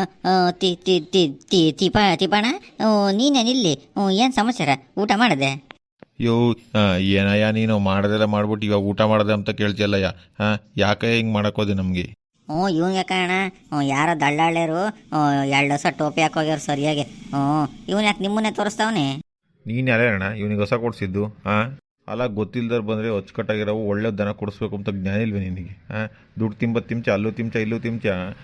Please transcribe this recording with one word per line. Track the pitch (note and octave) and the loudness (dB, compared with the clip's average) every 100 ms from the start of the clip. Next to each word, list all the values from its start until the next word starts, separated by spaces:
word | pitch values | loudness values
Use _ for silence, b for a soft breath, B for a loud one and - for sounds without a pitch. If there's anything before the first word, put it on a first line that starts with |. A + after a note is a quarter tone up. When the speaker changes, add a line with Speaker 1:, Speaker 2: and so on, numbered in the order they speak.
| F#3 - F3+ | -4 -2 2
Speaker 1:
ಆ, | F#3 F3+ | 4 2
ತಿ-, | F3 F#3 F3 | 2 0 0
ತಿ-, | F#3 F3+ D3+ | 0 0 2
ತಿ-, | F#3+ D#3 C#3 - | 2 2 -2 0
ತಿ-, | F#3+ D#3+ | 4 4
ತಿಪ್ಪ, | D3 F#3 G#3+ G3+ E3 | 2 0 4 2 2
ತಿಪ್ಪಣ್ಣ, | F#3 G#3 A3+ F4+ | 2 2 0 -4
ಹ್ಞೂ, | - - A3 G#3 G3+ | -10 -2 2 2 2
ನೀನೇನಿಲ್ಲಿ? | G3 C#4 C#4 A3+ C4 F#3 | 2 2 2 2 0 0
ಹ್ಞೂ, | C3+ - - G3 | -2 -6 -4 0
ಏನು | F#3+ C4 | 2 2
ಸಮಾಚಾರ? | B3+ A3 A#3+ C#3+ C3 - - | 2 -2 0 0 0 -2 -4
ಊಟ | G#3+ G3+ | 0 2
ಮಾಡಿದೆ? | A#3+ C#3+ C#3 C3+ - - _ _ - - | 2 2 0 -2 -12 -20 _ _ -20 -4
Speaker 2:
ಯೋ, | A#2 A#2 A#2+ A2+ - G#2+ | 0 4 2 0 -2 2
ಆ, | G2+ F#2 | 4 4
ಏನಯ್ಯ | F#2+ G2 G2 G#2 G#2+ | 4 4 4 4 2
ನೀನು | A2 A2 G#2+ | 2 2 2
ಮಾಡೋದೆಲ್ಲ | G2 G2 G2+ G#2+ | 2 2 2 2
ಮಾಡ್ಬಿಟ್ಟು | G#2+ G#2 G#2 G#2+ G#2 | 2 2 0 -2 0
ಇವಾಗ | G#2 | 0
ಊಟ | G2+ G2 | 0 2
ಮಾಡಿದೆ | A2 G#2+ G#2 | 4 4 4
ಅಂತ | G#2 G2+ | 2 0
ಕೇಳ್ತಿಯಲ್ಲಯ್ಯ? | G#2 G#2 G2 G#2 G2+ F#2 - b - | -2 -2 0 0 2 0 -4 b -4
ಆ, | G#2 G#2 - - | -2 -2 -6 -2
ಯಾಕೆ | G2+ G#2 A#2 A#2 | 0 0 0 0
ಹಿಂಗೆ | A2+ | 0
ಮಾಡಕ್ಕೋದೆ | G#2 G#2 G2+ G#2 | 0 0 0 -2
ನಮಗೆ? | G2 F#2 F2+ | 0 0 -2
Speaker 1:
ಹ್ಞೂ, | F2 - _ _ - D#3 G3 | -6 -12 _ _ -8 -2 0
ಇವಂಗೆ | D#3+ F3+ F#3+ | 0 0 -2
ಕಾರಣ. | F3+ F#3 F3+ F#3 F#3+ | -2 -2 -2 -2 -4
ಹ್ಞೂ, | - _ D3+ | -8 _ -2
ಯಾರೋ | C#3 C3+ D#3 E3 | 0 0 0 2
ದಳ್ಳಾಳಿಯರು, | C#3+ D3 E3 E3 E3 E3 G#3+ | 0 2 0 0 -2 -2 -4
ಹ್ಞೂ, | - - D#3 D3 C#3 | -6 -6 0 2 2
ಎರಡು | C#3 C#3 C#3+ | 2 2 2
ಹೊಸ | C#3+ F3 | 0 -2
ಟೋಪಿ | - D3+ - | 0 -2 0
ಹಾಕೋಗ್ಯಾರ | D#3 D#3+ D#3 D3+ | 0 0 -2 -2
ಸರಿಯಾಗಿ. | - C#3 D3 D3 | -2 -2 0 -2
ಹ್ಞೂ, | - - - C#3 C#3 D#3 C#3+ - - | -4 -10 -8 -2 0 0 -2 -6 -4
ಇವನು | G3 G#3 | 0 0
ಯಾಕೆ | G#3 | -2
ನಿಮ್ಮನ್ನೇ | F#3+ G#3+ A3 | -2 -2 -2
ತೋರಿಸ್ತಾವನೆ? | - G#3 - A3 G#3+ C#3 C#3 - _ _ _ - | -2 -4 -2 -2 0 -2 -4 -10 _ _ _ -6
Speaker 2:
ನೀನು | A#2 C3 | -2 2
ಯಾರೇ | A2+ A#2+ | 2 2
ಅಣ್ಣ | G2 | 0
ಇವನಿಗೆ | G2 A2 G#2 G#2 | -2 -4 -4 -2
ಹೊಸ | G2+ | 0
ಕೊಡ್ಸಿದ್ದು? | A#2+ A#2 A2 G2 G2 G#2+ - G2 | 0 -2 -4 -4 -2 -4 -6 -2
ಆ, | G#2+ A#2 C3+ _ _ - | 0 0 -6 _ _ -12
ಅಲ್ಲ, | A2 G#2 | -4 -4
ಗೊತ್ತಿಲ್ದವ್ರು | G#2 G2+ B2 A#2 A#2+ | -2 -4 -4 -2 -2
ಬಂದರೆ | G#2 G#2+ A2+ G2+ | -2 -4 -2 -4
ಅಚ್ಚುಕಟ್ಟಾಗಿರೋವು | G2 - G#2 G#2+ G#2 A2 G#2 | -4 -8 -4 -2 -2 -2 -2
ಒಳ್ಳೆ | G2+ A2+ | 0 -2
ದನ | G2+ G2+ | -2 -4
ಕೊಡಿಸ್ಬೇಕು | G#2 G2+ - G#2+ G2 | -2 -8 -6 -6 -4
ಅಂತ | G2+ | -6
ಜ್ಞಾನ | G2+ F#2 G2+ | -4 -2 -2
ಇಲ್ವೇ | A2+ G2+ | -2 -2
ನಿನಗೆ? | F#2 F#2 E2+ G2 - | -4 -6 -10 -16 -10
ಆ, | G#2+ G#2+ b b - | -8 -8 b b -6
ದುಡ್ಡು | A2 G#2 | -4 -2
ತಿಂಬ | A#2 A#2 | -2 -2
ತಿಮ್ಚ, | - A#2 A#2 | -4 -4 0
ಅಲ್ಲೂ | G2 A2 | 0 0
ತಿಮ್ಚ, | G#2+ A#2 A2+ | -4 -4 -2
ಇಲ್ಲೂ | G#2+ A#2 | -2 -4
ತಿಮ್ಚ, | A#2 A#2 G#2 F#2 F#2 - | -4 -4 -4 -4 -6 -12